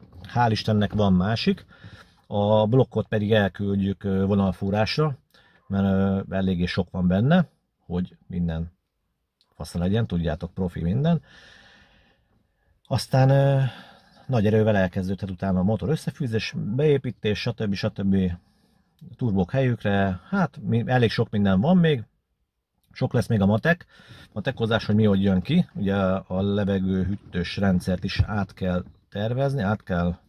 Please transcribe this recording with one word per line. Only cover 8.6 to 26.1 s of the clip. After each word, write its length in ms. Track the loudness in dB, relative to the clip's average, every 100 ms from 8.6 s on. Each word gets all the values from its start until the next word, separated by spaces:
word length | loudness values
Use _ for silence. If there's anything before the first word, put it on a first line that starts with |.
| -8 -14 _ _ _ _ _ _ _
fasza 240 | -16 -10 -4
legyen, 280 | -2 0 0
tudjátok, 480 | -2 -2 -4 -8
profi 280 | -6 -6 -4
minden. 400 | -2 0 2 0 -4 -20 -20 -20 -20 _ _ _ _ _ _ _ _ _ _ _
Aztán, 460 | -4 -4 0 4 6
ö, 320 | 6 4 2 0 -6 -18 -20 _ _ -4
nagy 200 | 0 2
erővel 300 | 4 4 2
elkezdődhet 540 | 0 -2 -4 -4 -6
utána 280 | -6 -2 2
a 40 |
motor 260 | 2 0 -2
összefűzés, 680 | -4 -6 -8 -4 -4 -4 -8
beépítés, 840 | -4 0 2 2 -2 -4 -4 -2
stb. 340 | -4 -4 -4
stb. 420 | -2 -4 -2 0 2 0 -4 _ _ _ _ _ _ -20 -6
Turbók 340 | -2 0 0
helyükre, 680 | 0 0 0 0 0 0 -2 -4
hát 300 | -2 -2 -4
mi-, 220 | -2 -2 0
elég 240 | 2 2
sok 200 | 0 -2
minden 300 | 0 2 2
van 160 | 4 4
még, 280 | 4 0 -6 _ _ _ _ _ _ _ _
sok 200 | -6 -2
lesz 140 | 0 0
még 140 | 2
a 60 | 2
matek, 400 | 2 2 -2 -4 -20 -20 -20 -14
matekozás, 540 | -8 -8 -4 0 0 2
hogy 80 |
mi 100 | 4
hogy 180 | 4 4
jön 180 | 4 2
ki, 260 | 2 0 0
ugye 200 | -4 -2 0
a 360 | 0